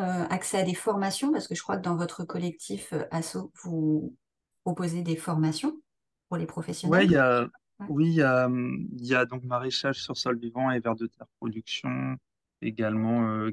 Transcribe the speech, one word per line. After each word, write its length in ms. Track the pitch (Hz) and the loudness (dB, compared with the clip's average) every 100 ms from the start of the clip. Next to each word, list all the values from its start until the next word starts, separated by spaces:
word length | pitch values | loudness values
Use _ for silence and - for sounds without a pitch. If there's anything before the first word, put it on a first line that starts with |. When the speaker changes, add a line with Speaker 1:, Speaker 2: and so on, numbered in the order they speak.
Speaker 1:
euh, 260 | 185 180 165 | 0 -2 -2
accès 300 | 185 - 190 | -2 -2 0
à 60 | |
des 100 | 185 | 0
formations, 580 | 175 226 202 196 - 277 | 0 0 0 0 0 0
parce 160 | 311 - | 0 -2
que 60 | |
je 80 | 175 | -8
crois 160 | - 196 | -4 -4
que 40 | |
dans 140 | 180 170 | 0 -2
votre 280 | 170 - | -2 -6
collectif, 680 | 165 175 175 165 - 196 - | -6 -4 -4 -6 -8 -8 -6
euh, 120 | 156 - | -6 -4
ASSO, 280 | 165 165 185 - - | -4 -4 -6 -10 -12
vous 500 | 175 165 156 156 - - _ _ _ _ | -6 -2 2 0 -2 -12 _ _ _ _
proposez 360 | 185 170 175 170 | -6 -2 -2 -2
des 160 | 170 160 | -2 -2
formations 640 | - 156 156 156 294 - _ _ _ _ - | -2 0 2 0 -2 -4 _ _ _ _ -8
pour 80 | 170 | -6
les 100 | 165 | -6
professionnels. 520 | 170 160 170 160 175 | -8 -8 -2 4 6
Speaker 2:
Ouais, 80 | 196 | 8
il 60 | |
y 40 | 151 | 8
a, 320 | 127 123 120 - _ - | 6 4 2 -6 _ -12
Speaker 1:
Ouais. 60 | 202 | -4
Speaker 2:
oui, 180 | 147 165 | 2 4
il 60 | 165 | 6
y 60 | |
a, 220 | 135 127 | 6 6
hum, 420 | 127 127 127 127 - 127 | 4 0 -2 -4 -6 -6
il 80 | 120 | 0
y 80 | |
a 100 | 127 | 2
donc 180 | 123 127 | 2 -2
Maraîchage 580 | 123 123 131 - 139 131 | -4 -4 -2 -2 -2 -2
sur 120 | - | -6
sol 240 | - 131 120 | -4 -2 -2
vivant 320 | 120 120 131 | -4 -2 0
et 100 | 123 | 2
Vers 140 | 117 | 0
de 120 | 110 117 | -2 -4
terre 200 | - 113 - | -8 -20 -10
production, 800 | 113 110 - - 131 127 131 131 _ _ _ - | -8 -6 -8 -6 -4 -4 -4 -6 _ _ _ -8
également, 680 | 117 110 110 110 110 117 113 | -6 -2 0 2 2 2 2
euh, 240 | 110 110 | 0 -2